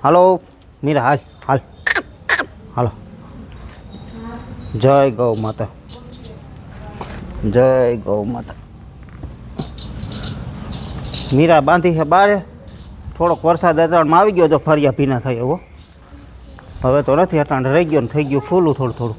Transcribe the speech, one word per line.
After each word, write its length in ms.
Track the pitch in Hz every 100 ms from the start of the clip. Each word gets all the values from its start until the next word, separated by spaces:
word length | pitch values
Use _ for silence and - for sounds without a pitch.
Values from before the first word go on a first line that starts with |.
હાલો 380 | 143 175 185 180 - - - -
મીરા, 180 | 143 147
હાલ, 160 | 120 143 - - -
હાલ, 100 | 135 - - - - - - - - - - - -
હાલો. 140 | 120 - - - - - - - - - - - - 226 226 233 - - - 110
જય 340 | 131 139 139
ગૌ 240 | 107 120
માતા, 320 | 107 107 110 107 - - 240 240 - - - - - - - - - - - - -
જય 520 | 110 113 131 131 120 120
ગૌ 280 | 101 104
માતા. 300 | 104 - - - - - - - - - - - - - - - - - - - - - - - - - - - - - - 135
મીરા 240 | 165 156
બાંધી 340 | 143 175 180
છે 100 | 160
બારે. 380 | 151 175 202 202 - - - - - - - -
થોડોક 260 | 170 160
વરસાદ 360 | 160 170 180 156
અટાણમાં 400 | 165 170 156 170
આવી 120 | 214
ગયો 160 | 175 160
તો 100 | 151
ફરિયા 340 | 156 151 143
ભીના 260 | 117 135 127
થાય 180 | 131 117
એવો. 240 | 127 180 - - - - - - - - - - - -
હવે 180 | 131 139
તો 140 | 131 143
નથી, 220 | 185 160
અટાણ 260 | 147 135
રહી 200 | 127 151
ગયો 160 | 170 175
ને 60 | 120
થઈ 180 | 147
ગયું 180 | 143 139
ફૂલું 320 | - 180 165
થોડું 220 | 135 127 -
થોડું 200 | 120